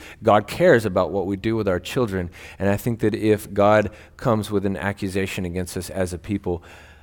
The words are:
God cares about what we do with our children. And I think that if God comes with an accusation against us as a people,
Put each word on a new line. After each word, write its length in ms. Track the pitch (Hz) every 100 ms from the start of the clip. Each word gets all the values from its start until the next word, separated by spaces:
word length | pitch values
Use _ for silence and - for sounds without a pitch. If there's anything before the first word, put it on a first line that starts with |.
| - -
God 240 | 110 104 -
cares 380 | - 180 123 107
about 260 | 95 87
what 140 | 95 90
we 100 | 98
do 200 | 110 113
with 120 | 98
our 120 | 90
children. 500 | - 139 117 95 87 - - -
And 100 | 98
I 80 | 101
think 220 | - -
that 140 | 110
if 400 | 104 107 104 -
God 380 | 98 101 107 104 - - -
comes 340 | 135 110 101
with 160 | 104 98
an 120 | 92
accusation 680 | 95 101 98 95 95 -
against 320 | 90 87 90 95
us 140 | 87
as 240 | 95 92
a 40 | 87
people, 460 | - 98 92 85 - - - -